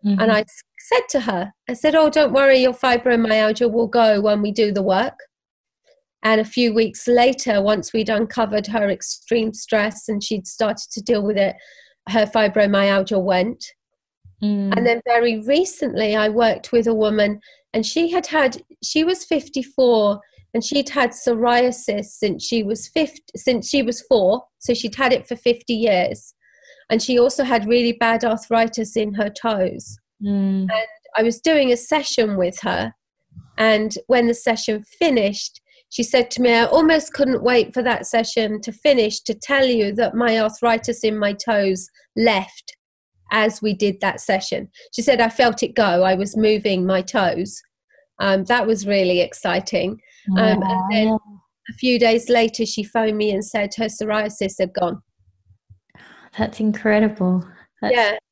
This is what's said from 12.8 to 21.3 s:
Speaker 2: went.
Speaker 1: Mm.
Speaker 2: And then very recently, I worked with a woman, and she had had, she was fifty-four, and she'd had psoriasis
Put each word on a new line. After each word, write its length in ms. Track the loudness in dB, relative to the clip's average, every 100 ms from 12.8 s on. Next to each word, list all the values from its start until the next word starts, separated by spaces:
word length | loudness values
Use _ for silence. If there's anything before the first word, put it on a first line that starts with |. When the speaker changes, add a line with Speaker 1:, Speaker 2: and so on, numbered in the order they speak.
| 2 2 0 -2
Speaker 2:
went. 400 | 2 0 0 -4 -16 _ _ _ _ _ -20 _
Speaker 1:
Mm. 320 | -4 -2 -2 0
Speaker 2:
And 100 | 0
then 160 | 0 0
very 360 | 2 2 -2
recently, 760 | 0 0 0 -2 -6 -2 -2 0
I 140 | 0
worked 420 | 2 2 0 0
with 140 | 0 2
a 60 |
woman, 460 | 2 0 2 0 -2 _ _ _
and 120 | -4 -2
she 260 | -2 0
had 160 | 0 -2
had, 340 | 0 0 -2 -18 -16
she 200 | -4 -2
was 200 | 0 -2
fifty-four, 960 | -2 -4 -4 -8 -8 0 2 4 2 -2 _ _ _
and 100 | -6
she'd 260 | -2 -2 -2
had 220 | -2 -2
psoriasis 960 | 0 -2